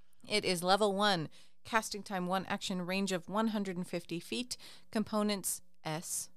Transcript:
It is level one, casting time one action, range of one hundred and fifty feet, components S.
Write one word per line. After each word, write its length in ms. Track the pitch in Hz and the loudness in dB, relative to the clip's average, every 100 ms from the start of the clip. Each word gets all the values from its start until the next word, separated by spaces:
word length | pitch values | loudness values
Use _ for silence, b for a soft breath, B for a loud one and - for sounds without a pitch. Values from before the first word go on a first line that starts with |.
| - - - | -18 -14 0
It 160 | 208 | 2
is 200 | - 175 | 4 4
level 320 | 180 202 208 190 | 6 6 6 6
one, 340 | 208 175 143 B B B - | 4 4 0 B B B 0
casting 360 | 220 - 208 | 0 0 -6
time 240 | 190 190 175 | -4 -2 0
one 220 | 190 - | 0 0
action, 340 | 202 - 180 175 | -4 -2 -2 0
range 240 | 190 190 | 0 2
of 180 | 185 170 | 0 0
one 200 | 202 226 | 0 2
hundred 280 | 214 196 180 | 2 -2 -2
and 80 | 175 | -2
fifty 320 | 175 - 170 | -4 -4 -6
feet, 380 | - 226 247 - B B B | -4 -4 -4 -8 B B B
components 680 | 220 202 214 208 202 - - - - | -2 0 2 2 2 -2 -4 -8 -8
S. 460 | 160 156 - - - | -4 -4 -4 -6 -6